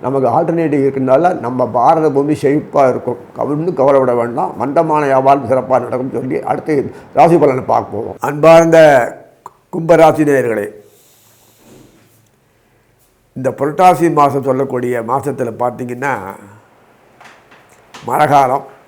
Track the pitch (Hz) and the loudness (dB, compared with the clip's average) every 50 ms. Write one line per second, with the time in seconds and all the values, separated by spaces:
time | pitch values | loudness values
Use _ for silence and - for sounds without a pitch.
0 | - 123 139 139 131 117 117 147 175 160 165 165 165 156 143 143 135 135 131 135 | -6 -4 -2 0 0 0 0 0 0 0 -2 -2 -2 -2 0 0 0 -2 -2 -2
1 | 131 127 131 139 131 123 113 107 110 120 127 127 127 117 110 123 117 139 165 165 | 0 2 2 2 2 0 -2 -2 -6 -6 -4 -2 -4 -2 0 0 2 2 2 2
2 | 156 156 135 139 143 147 151 - - - 143 151 147 - - 143 139 127 120 - | 2 0 0 0 0 -2 -2 -2 0 0 0 0 -4 -4 0 0 2 2 0 -2
3 | - - 117 - - - - 117 117 123 147 147 160 180 175 - 131 139 143 135 | -4 -8 -8 -8 -12 -20 -10 -8 -6 -4 -4 -4 -4 -6 -2 0 2 2 4 2
4 | 131 123 120 120 117 117 117 135 180 - - - 113 135 143 160 165 160 151 151 | 2 2 0 -2 -2 -4 -4 -6 -6 -6 -6 -6 -8 -2 0 0 0 0 0 0
5 | 147 139 135 131 131 135 139 143 131 107 131 131 123 - 131 123 120 120 117 127 | 0 2 0 2 4 2 2 2 2 -2 -2 -2 0 0 -2 -2 -2 -2 -6 -6
6 | 127 135 - 123 131 131 - 147 - - 135 160 - - 156 139 117 113 - - | -6 -6 -6 -8 -6 -4 -6 -6 -4 -4 -6 -6 -4 -2 -2 -2 -2 -4 -10 -16
7 | - - - 139 151 165 165 170 139 147 131 131 117 - 113 117 107 - - 101 | -20 -8 2 4 4 4 6 4 2 2 0 -2 -2 -2 -2 -2 -2 -4 -10 -10
8 | 113 107 98 - - 127 147 151 147 160 165 165 170 165 165 165 160 151 143 131 | -10 -10 -10 -8 -8 -6 -4 2 4 6 6 6 6 6 6 6 6 8 6 4
9 | 117 - - - - _ _ _ _ - _ _ _ _ - 175 165 160 165 165 | 2 0 -6 -12 -20 _ _ _ _ -20 _ _ _ _ -10 -10 0 2 4 6
10 | 170 156 151 156 156 143 143 135 123 120 113 104 101 - - - - _ _ _ | 6 4 4 2 0 0 2 0 0 0 -2 -4 -4 -6 -10 -18 -20 _ _ _
11 | _ _ _ _ _ _ _ _ _ _ _ _ _ _ - - - _ _ _ | _ _ _ _ _ _ _ _ _ _ _ _ _ _ -20 -20 -20 _ _ _
12 | _ _ _ _ _ _ _ _ _ _ _ _ _ _ _ _ _ _ _ _ | _ _ _ _ _ _ _ _ _ _ _ _ _ _ _ _ _ _ _ _
13 | _ _ _ _ _ _ _ 139 127 127 120 - 139 147 151 160 185 185 180 - | _ _ _ _ _ _ _ -8 -6 -6 -4 -4 -4 -6 0 4 4 4 4 4
14 | 165 170 151 151 147 139 131 139 127 135 131 131 139 139 127 123 123 123 123 120 | 0 0 2 2 2 2 0 -2 -2 -2 -2 -2 -2 -4 -4 -4 -4 -4 -4 -4
15 | 113 110 123 135 131 143 127 120 131 117 110 107 120 123 117 110 131 123 123 120 | -4 -4 -4 -4 -4 -6 -6 -6 -6 -8 -6 -4 -6 -6 -4 -6 -10 -10 -10 -8
16 | 131 143 131 110 95 95 98 - 101 101 104 110 _ _ _ _ _ _ _ _ | -6 -6 -6 -6 -8 -12 -14 -16 -18 -20 -20 -20 _ _ _ _ _ _ _ _
17 | _ _ _ _ - - - _ _ _ - _ _ _ _ _ _ _ _ - | _ _ _ _ -20 -20 -20 _ _ _ -20 _ _ _ _ _ _ _ _ -16
18 | - 120 120 - 147 139 143 139 135 127 127 139 - - - - _ | -10 -6 0 0 0 4 4 4 4 2 0 -4 -4 -8 -20 -20 _